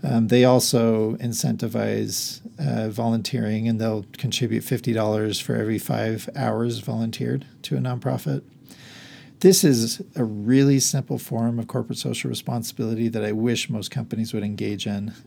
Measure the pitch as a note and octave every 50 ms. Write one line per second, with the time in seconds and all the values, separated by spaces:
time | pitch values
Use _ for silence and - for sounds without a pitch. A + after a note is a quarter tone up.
0 | - C#3 B2 A#2 A2+ G#2 A#2+ B2 B2 B2+ B2+ B2+ A#2 - - A#2+ A2+ A2+ A2+ A2
1 | A2 A2 A2+ - B2 A#2+ A2+ - - B2 A2+ - A#2 A2 A2 A2+ A2 G#2+ G#2+ G#2+
2 | G#2+ G#2+ G2 - - - - - - - - - D3+ C#3 A#2+ A2+ A2 A2 G#2 A2
3 | A#2 A#2 A2+ A2+ G2+ - - B2 A2+ G#2+ G#2+ G#2+ A2 A#2 A2+ A2 A2 A2+ A2 G#2+
4 | G2 - - - - B2 A2+ - C3 A2+ A2+ A2+ - - C3 A2+ - B2 A#2 A2
5 | G#2+ G#2+ G#2+ G#2+ G#2+ G#2+ G2+ - - - A#2+ A2+ A2 G#2+ A2 G#2 - - A#2+ A2
6 | A2 A2 A2+ A2 - - A#2+ C#3 C3 A#2 G#2+ A2 A#2 A#2+ A#2 A#2 - - A#2 A2+
7 | A2+ A2+ A#2 - B2 A#2 - C#3 C3+ - - - - - D3 C3+ B2+ B2+ B2 A#2+
8 | - C3 C3 A#2+ - D3+ C#3 C#3+ - - - - - - - - - - - -
9 | - - - - - - - - - F#3 F#3+ - - D#3 C3 A#2 A2+ A2+ - -
10 | - - - D#3+ B2 A2 G#2+ G#2 G#2 A2+ B2+ C3+ C#3 C#3 C#3 C3+ B2+ - - C#3
11 | A#2+ - C3+ A#2+ - - C3 A2+ A#2 A#2 A#2 A#2 A2+ - - B2+ A2+ A#2 B2+ -
12 | - B2 A#2 - - C3 A#2+ - - - A#2+ A#2+ A2+ - - - A2+ A2 A2+ A2
13 | A#2 A#2 A2+ A2 G#2+ G#2+ G#2+ G#2+ A2+ A#2+ A#2 A2 - - A#2 A2+ F#2+ - - C3+
14 | A2+ - - G#2+ A2+ A2+ - A2 G2+ G#2 G#2 G2+ G#2+ G#2 G#2 G2 - G#2+ G2+ G2+
15 | G2+ G#2 - - -